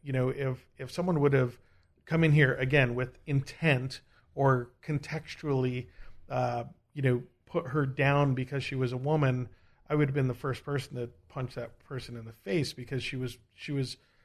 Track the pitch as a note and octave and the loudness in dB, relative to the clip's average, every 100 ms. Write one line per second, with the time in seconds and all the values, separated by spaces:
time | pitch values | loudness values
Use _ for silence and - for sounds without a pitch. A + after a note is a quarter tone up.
0 | C#3+ C3 B2+ C#3+ C3+ B2+ _ - C3 - | -6 -2 0 -2 -4 -6 _ -16 -10 -4
1 | F3 D#3+ C#3+ C3+ B2 - _ _ _ _ | 0 2 4 4 2 -2 _ _ _ _
2 | - E3 D#3+ D3+ C3+ B2+ C3 C#3+ B2 A#2+ | -2 2 6 6 6 4 2 4 4 2
3 | B2 - - C#3 C#3 - D#3+ C3 C3 - | -4 -6 -2 -2 -2 -2 2 2 0 -10
4 | - _ _ D3 C3+ B2+ A#2+ _ - D3 | -18 _ _ 0 4 4 0 _ -4 -4
5 | - D#3 - - D#3 C3+ B2+ B2 - - | -4 -8 -10 -8 -2 0 0 -2 -8 -14
6 | - - - B2+ B2 A#2+ B2 - _ D3 | -16 -16 -6 -2 -2 -4 -8 -14 _ -2
7 | C3+ B2 - _ _ F3 E3+ D3+ C3+ C3 | 2 2 -2 _ _ -4 -2 0 0 2
8 | C3+ C#3+ C#3+ B2+ C3 C#3 - C3+ B2+ B2+ | 4 4 4 0 -2 -6 -4 -2 -2 -2
9 | C#3 D#3 C#3 B2+ B2 - _ _ - D3+ | 0 2 2 2 -4 -12 _ _ -2 0
10 | D3 C#3+ C3 A#2+ C#3 B2 - C#3+ - B2 | 2 2 -2 -2 -6 -6 -6 -6 -6 -8
11 | A#2+ - _ C#3+ B2 B2+ A#2+ - - C3 | -10 -12 _ -10 -8 -8 -12 -14 -14 -12
12 | - A#2 A2+ - G3 F3+ C3 - B2 C3 | -10 -14 -16 -12 -2 -2 -2 -6 -8 -6
13 | - C3 B2+ - _ _ - C#3 B2+ - | -6 -6 -6 -8 _ _ -6 -4 -4 -8
14 | _ _ | _ _